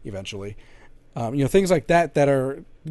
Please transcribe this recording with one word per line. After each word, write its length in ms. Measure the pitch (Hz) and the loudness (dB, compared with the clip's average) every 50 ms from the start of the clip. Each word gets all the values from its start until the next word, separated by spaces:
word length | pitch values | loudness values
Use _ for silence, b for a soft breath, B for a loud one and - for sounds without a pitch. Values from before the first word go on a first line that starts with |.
| b | b
eventually. 520 | 113 98 95 98 - 110 98 98 104 107 b b b b b b b b - _ - - | -12 -12 -10 -12 -12 -12 -12 -12 -12 -14 b b b b b b b b -20 _ -16 -10
Um, 180 | 127 117 113 131 | -8 -8 -4 -2
you 80 | 143 139 | -2 0
know, 40 | |
things 240 | 127 - 196 196 180 | 2 2 2 4 4
like 160 | 185 147 - | 0 0 2
that 260 | - 165 170 170 143 - | 2 2 2 2 2 2
that 120 | 151 143 139 | 2 4 4
are 340 | 139 135 131 135 139 170 - - - - - 156 | 4 2 0 -2 -6 -10 -14 -20 -20 -16 -12 -4